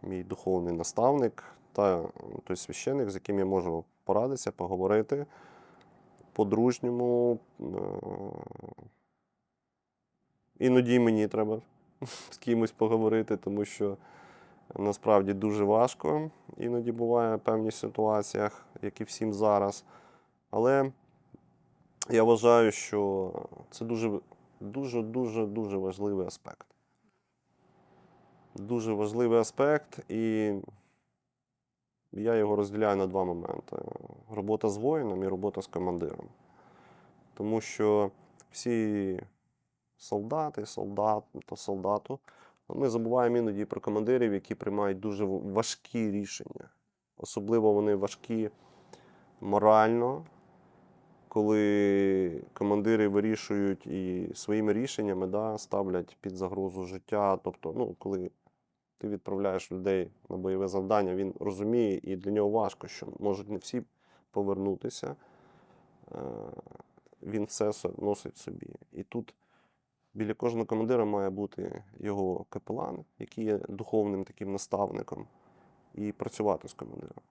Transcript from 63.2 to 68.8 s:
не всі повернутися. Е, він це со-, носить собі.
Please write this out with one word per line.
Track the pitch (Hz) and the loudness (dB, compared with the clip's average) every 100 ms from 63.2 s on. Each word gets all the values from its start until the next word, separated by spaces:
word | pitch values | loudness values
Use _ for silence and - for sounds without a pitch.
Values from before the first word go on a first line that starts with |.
| 101 98 101 | -2 -2 -4
не | 104 | -10
всі | - 123 - _ _ _ _ | -6 -8 -8 _ _ _ _
повернутися. | - 101 98 98 92 120 - 135 143 _ _ _ _ _ _ _ _ - | -4 -2 0 0 -2 -6 -8 -10 -10 _ _ _ _ _ _ _ _ -18
Е, | - 67 55 53 - - - - _ _ _ | -12 -10 -10 -12 -16 -18 -20 -20 _ _ _
він | - 107 104 | -8 -6 -4
це | - 107 | 0 0
со-, | 104 90 - | 0 -4 -4
носить | 104 101 - - | -2 -2 -6 -14
собі. | - - - - | -14 -14 -14 -18